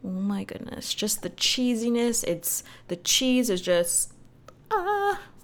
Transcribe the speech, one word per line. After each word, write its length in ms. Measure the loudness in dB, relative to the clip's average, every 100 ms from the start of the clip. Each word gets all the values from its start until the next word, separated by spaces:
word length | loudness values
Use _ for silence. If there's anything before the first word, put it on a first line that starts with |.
Oh 40 | -6
my 360 | -2 -2 -2
goodness, 500 | -4 -10 -10 -10 -6
just 280 | -4 -2 -2
the 80 | -6
cheesiness. 920 | -2 -2 2 0 0 0 2 2 0
It's, 400 | 0 -2 -2 -6 -8 -20 -10
the 100 | -8
cheese 540 | 0 2 4 4 4
is 100 | 0
just, 520 | 2 2 4 0 -2 -6 -20 -20 -20 -20 -2
ah, 500 | -2 0 0 0 -2 -6 -20